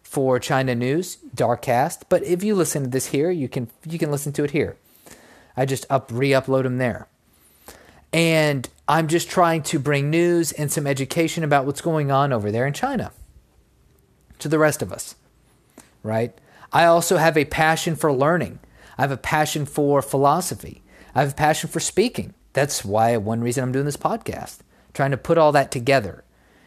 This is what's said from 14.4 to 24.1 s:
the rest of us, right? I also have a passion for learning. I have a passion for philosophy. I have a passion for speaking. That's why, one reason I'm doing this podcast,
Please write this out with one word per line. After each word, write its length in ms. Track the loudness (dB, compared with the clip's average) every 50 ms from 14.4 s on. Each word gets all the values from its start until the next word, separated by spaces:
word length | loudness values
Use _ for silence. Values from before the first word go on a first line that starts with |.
| -6 0
the 100 | 2 4
rest 220 | 4 2 2 0
of 120 | -6 -8 -8
us, 220 | -10 -12 -14 -16 _ _ _ _ _ _ _ _ _ _ _ _ -20 -20 _ _ _ -8
right? 360 | -4 -2 -2 -2 -2 -6 _ _ _ _ -20 -8 -2 2
I 120 | 4 6
also 320 | 6 6 4 4 2 2 4
have 180 | 4 4 4
a 80 | 2 0
passion 520 | 0 0 0 2 2 2 2 0 -4 -2
for 140 | 0 0 0
learning. 500 | 2 2 2 2 2 0 -2 -4 -8 -14 -20 -20 _ -20 -20 -12 -6
I 60 | -2 -2
have 80 | -2
a 80 | -2 -4
passion 480 | -4 -2 0 0 0 0 -2 -4 -6
for 340 | -4 -2 0 2 2 2 2
philosophy. 800 | 0 0 0 2 4 4 4 2 0 -4 -8 -10 -12 -16 -18 -20 _ _ -20 -20 -18 -6 -2
I 60 | 0
have 120 | 0 0 0
a 20 |
passion 340 | 0 2 2 2 0 -2 -6
for 120 | -6 -6
speaking. 520 | -6 -4 0 0 0 0 -2 -8 -12 -12 -14 _ _ _ -2
That's 280 | -2 0 0 -2 -6 -6
why, 340 | -2 0 2 2 2 2 0
one 240 | 0 -2 -2 -2 -2
reason 200 | -2 -2 -2 -2
I'm 100 | -2 -2
doing 120 | -2 -2
this 120 | -2 -4
podcast, 640 | -4 -4 -4